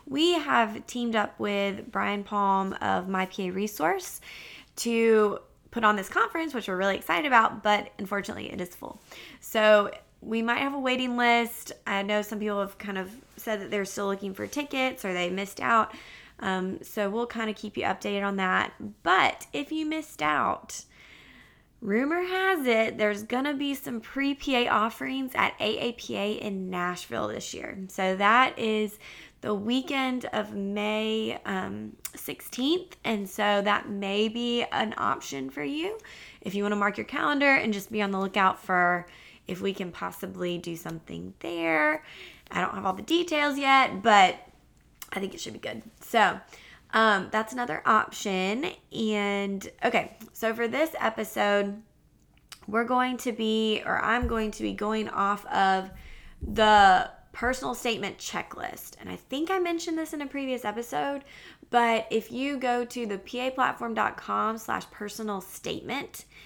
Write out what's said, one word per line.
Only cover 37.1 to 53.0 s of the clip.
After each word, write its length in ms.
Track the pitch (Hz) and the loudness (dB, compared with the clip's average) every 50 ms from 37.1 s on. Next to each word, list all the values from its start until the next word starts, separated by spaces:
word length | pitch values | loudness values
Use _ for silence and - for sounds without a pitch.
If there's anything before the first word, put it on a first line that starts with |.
| 262 294 302 294 294 277 285 277 269 | -2 -2 0 2 2 4 4 6 4
and 200 | - - 226 208 | 4 4 0 -2
just 180 | 202 196 - | -2 -4 -4
be 80 | 220 214 | -4 -2
on 120 | 202 196 | -2 0
the 80 | 196 190 | 0 -2
lookout 380 | 196 190 190 208 190 190 185 - | -2 0 2 4 4 4 2 0
for 480 | - - 185 180 180 175 180 175 175 - - - - - - - _ | -2 2 4 4 4 4 4 2 -2 -8 -16 -20 -20 -20 -20 -16 _
if 140 | - 185 180 | -10 -6 -4
we 140 | 196 196 190 | -4 -4 -2
can 180 | - 190 175 | -4 -6 -8
possibly 640 | 160 - 180 180 180 - - 185 185 180 180 180 175 | -8 -8 -8 -8 -8 -8 -10 -10 -6 -4 -4 -4 -4
do 200 | 170 170 170 165 | -4 -6 -8 -10
something 580 | 165 - 165 165 160 - - 165 170 175 185 196 - | -8 -8 -10 -10 -10 -10 -12 -10 -10 -10 -12 -12 -10
there. 640 | - - 349 339 330 330 320 311 302 302 311 311 - - - - - - - - - - | -10 -8 -4 -2 0 2 4 4 4 4 4 2 -2 -12 -18 -18 -18 -18 -20 -20 -12 -6
I 120 | - 196 | -4 -2
don't 120 | 180 - - | -2 -2 -2
have 120 | 196 208 | -2 -2
all 80 | 190 185 | -2 -2
the 80 | 196 | -2
details 560 | 208 - 320 339 349 349 311 294 294 294 269 277 | 0 0 2 2 2 2 0 2 2 2 0 2
yet, 440 | 277 269 269 269 262 - - 190 | 4 6 8 8 6 4 2 2
but 340 | 202 226 208 202 190 180 - - - - - _ _ _ _ _ _ _ _ - - - | 6 8 10 10 10 8 6 0 -10 -20 -20 _ _ _ _ _ _ _ _ -18 -12 -10
I 80 | - 95 | -8 -6
think 140 | 98 92 - | -6 -6 -8
it 60 | - | -8
should 120 | - 104 | -10 -10
be 60 | 107 - | -10 -8
good. 240 | - 113 110 110 - - - - | -8 -8 -8 -8 -12 -16 -18 -20
So, 400 | - - - 226 208 180 196 196 - - - - - - - - _ - - | -4 2 4 4 6 4 2 0 -8 -18 -20 -20 -20 -20 -20 -20 _ 0 4
um, 340 | 220 226 220 208 190 185 208 | 4 6 6 6 4 2 0
that's 200 | - 214 226 - | -2 -2 -2 -2
another 300 | 262 254 240 240 151 - - | -4 -6 -4 -4 -4 0 4
option. 840 | - 220 - - - - - - 214 190 185 185 190 214 254 311 381 - - _ - - | 4 4 4 4 2 -4 -6 -4 -2 0 0 0 0 0 -2 -2 -4 -6 -10 _ -10 -4
And, 720 | - 220 214 214 208 202 202 202 202 202 196 196 196 - - - - - | -2 0 0 0 0 0 0 0 0 -2 -2 -4 -4 -6 -10 -6 -2 -2
okay, 320 | 233 240 190 - - - - - - | 0 0 0 -2 -4 -10 -18 -20 -18
so 220 | - - 233 226 220 | -8 -4 -2 -2 -2
for 140 | 233 233 226 | 0 -2 -2
this 260 | 240 269 320 320 - - | 0 0 0 0 -2 -2
episode, 800 | 226 226 220 - 214 208 - 226 208 202 202 202 202 202 202 214 - _ _ _ _ _ _ _ _ _ _ _ _ - - - - - | -2 -2 -2 -2 -6 -4 -2 0 2 4 4 2 2 0 -4 -8 -14 _ _ _ _ _ _ _ _ _ _ _ _ -20 -20 -18 -8 -4
we're 160 | 208 226 240 | -2 0 0
going 320 | 226 254 254 | 2 2 2